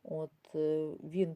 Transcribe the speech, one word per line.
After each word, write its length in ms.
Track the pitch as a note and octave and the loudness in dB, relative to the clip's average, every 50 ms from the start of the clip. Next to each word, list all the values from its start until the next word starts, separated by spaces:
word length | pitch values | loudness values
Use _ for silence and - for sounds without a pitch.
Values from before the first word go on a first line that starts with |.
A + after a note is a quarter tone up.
| - | -10
От, 520 | - D#3+ D#3 D#3 D3+ - _ - - - | -8 -6 -6 -6 -6 -10 _ -14 -4 0
е, 320 | D#3 D#3 D3+ D#3 D#3 D#3 D#3 - - - | 2 2 4 2 2 0 -2 -6 -8 -8
він 320 | D#3 D#3+ F#3 F#3+ E3 D#3+ | -2 2 2 2 2 0